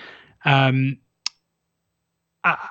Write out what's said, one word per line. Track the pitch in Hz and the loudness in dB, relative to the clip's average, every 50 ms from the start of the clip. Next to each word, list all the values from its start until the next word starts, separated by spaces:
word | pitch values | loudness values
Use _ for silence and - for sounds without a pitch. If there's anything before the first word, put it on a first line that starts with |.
| - - - - - _ _ _ - | -20 -20 -20 -20 -20 _ _ _ 0
Um, | 151 143 135 135 131 131 131 131 135 - - _ _ _ _ _ - - _ _ _ _ _ _ _ _ _ _ _ _ _ _ _ _ _ _ _ _ _ - | 2 2 4 4 2 2 0 0 -2 -4 -8 _ _ _ _ _ -16 -16 _ _ _ _ _ _ _ _ _ _ _ _ _ _ _ _ _ _ _ _ _ -4
a-, | 175 160 - - - | -4 -4 -4 -8 -10